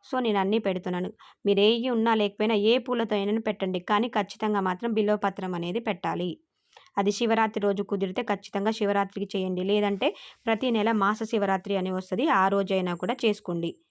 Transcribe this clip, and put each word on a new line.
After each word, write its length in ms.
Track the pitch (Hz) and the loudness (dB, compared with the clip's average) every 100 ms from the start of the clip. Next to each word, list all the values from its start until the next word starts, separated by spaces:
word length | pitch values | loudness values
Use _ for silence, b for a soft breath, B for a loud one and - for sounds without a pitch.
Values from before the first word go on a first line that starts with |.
| - | -4
so 80 | 254 240 | -2 2
నేను 140 | 202 | 2
అన్నీ 160 | 190 220 214 | 2 2 0
పెడుతున్నాను. 440 | 180 180 180 185 - B B 202 | -2 -4 -4 -6 -10 B B 0
మీరు 140 | 196 208 | 4 4
ఏవి 200 | 233 254 233 | 4 0 0
ఉన్నా 160 | 226 220 | 2 2
లేకపోయినా 340 | 208 202 214 220 208 | 0 0 0 2 4
ఏ 20 | 247 - | 2 2
పూలతో 280 | 240 226 208 | -2 0 0
అయినా 220 | 202 220 220 | 0 -2 -2
పెట్టండి, 320 | 208 190 180 180 | -4 -2 -4 0
కానీ 160 | 208 233 208 | 0 2 -2
ఖచ్చితంగా 420 | 185 - 214 208 190 | -4 -4 -2 0 0
మాత్రం 220 | 180 233 220 | -2 -2 0
బిల్వపత్రం 540 | 208 208 208 190 185 180 | 2 2 0 -4 -6 -4
అనేది 220 | 175 202 233 | -4 -4 -4
పెట్టాలి. 420 | 180 170 170 180 - _ _ b b b - | -4 -4 -2 -4 -6 _ _ b b b 0
అది 120 | 196 202 | 0 0
శివరాత్రి 440 | 233 220 220 214 202 | 2 2 2 0 0
రోజు 160 | 196 202 | 0 -2
కుదిరితే 320 | 196 185 190 233 | -2 -2 -4 -2
ఖచ్చితంగా 420 | 196 - 202 202 220 | -4 -4 -2 -2 0
శివరాత్రికి 500 | 202 202 196 - 196 | 0 0 -2 -4 -6
చేయండి, 300 | 196 185 180 185 | -4 -2 -2 0
లేదంటే 360 | 208 208 202 277 359 B B - | 2 2 0 -2 -2 B B -2
ప్రతి 220 | 220 254 226 | 0 2 2
నెల 140 | 208 220 | 2 2
మాస 180 | 196 214 220 | 2 0 -2
శివరాత్రి 420 | 220 196 190 185 196 | 0 0 0 0 -2
అని 100 | 185 185 | 0 -4
వస్తది, 280 | 185 190 302 220 | -4 -2 2 4
ఆ 20 | 190 196 | 4 2
రోజైనా 400 | 196 190 180 175 | 2 0 0 -2
కూడా 120 | 185 247 226 | -4 0 0
చేసుకోండి. 460 | 208 - 170 170 - _ | 0 -4 -4 -4 -8 _